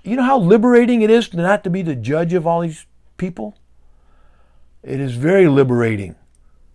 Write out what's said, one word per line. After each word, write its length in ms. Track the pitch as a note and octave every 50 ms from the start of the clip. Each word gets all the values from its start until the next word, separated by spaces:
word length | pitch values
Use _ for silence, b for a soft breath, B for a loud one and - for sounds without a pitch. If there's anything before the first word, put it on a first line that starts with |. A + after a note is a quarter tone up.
| -
You 100 | F#3 A3+
know 80 | C4+ B3+
how 160 | B3+ C4+ C4
liberating 640 | F#3 E3 G#3+ A#3 G#3 B3 B3 A#3 A#3+ A#3 B3 A#3 G#3+
it 80 | G#3+
is 180 | A3 A#3+ A3+ -
to 80 | - E3+
not 260 | E3+ F3+ G3+ G#3 -
to 60 | G3
be 120 | E3+ F#3+ F#3
the 140 | E3 C#3+
judge 380 | A#2+ G#2+ A#2+ C#3+ D#3+ F3 E3 F3
of 120 | F3+ D#3
all 140 | E3 E3+ E3+
these 260 | E3+ E3 D#3 - - _ _ _ _ _ _
people? 400 | - F3 F#3 F3 - - G#3 - _ _ _ _ _ _ _ _ _ _ _ _ _ _ _ _ _ _ _ _ _ - _ _ - -
It 160 | C3 C3 C3+
is 160 | C#3 C3 A#2+
very 320 | A#2 C3 D#3+ F#3+ G3 F#3 D#3+
liberating. 680 | C#3 C#3 C#3 B2+ B2 A#2+ A#2 A2+ A2 G#2 F#2+ E2+ - _ _ _ _ _ _ _ _ _ _ _ _